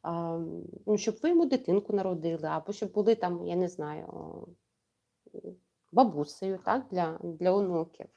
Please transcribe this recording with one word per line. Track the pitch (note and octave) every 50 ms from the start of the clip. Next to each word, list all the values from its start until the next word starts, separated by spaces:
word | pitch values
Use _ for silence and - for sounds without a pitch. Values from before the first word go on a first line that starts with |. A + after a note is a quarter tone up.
| -
а, | D#3+ E3+ E3+ E3+ E3+ E3 E3 E3 E3 E3+ E3+ - - - - -
ну, | - G#3+ G#3
щоб | - A3+ G#3+ - -
ви | D#4+
йому | F4 E4 E4+
дитинку | C4 C4 B3+ - - F3 G3+ G3+ - G#3
народили, | G3 F#3+ F#3+ F#3 E3 D#3 E3+ E3 E3 D#3 D#3
або | D#3 D#3+ D#3 - G#3+
щоб | - A3 G3 -
були | G#3 G3+ A3 A3+
там, | A3 - F3+ F3 E3+ F3
я | F3 F3
не | F3+ F#3 F3
знаю, | F3+ - D3+ D3+ D3+ D#3 - - - - D#3+ D#3 E3+ F3 F3 F3 E3+ _ _ _ _ _ _ _ _ _ _ _ _ _ _ - - - - F3+ F#3 _ _ _ _ _ _ _ -
бабусею, | G3 C4 A3+ E3 D3 D3 D3 - - - F#3+ F#3+ F#3 -
так, | - A3 C4 C4 -
для, | - F3+ E3+ D#3+ D#3+ - -
для | F3 E3 D#3+ F3 F3+ F#3
онуків. | G3+ G#3 F#3 F3+ E3 E3 E3+ _ _ - - _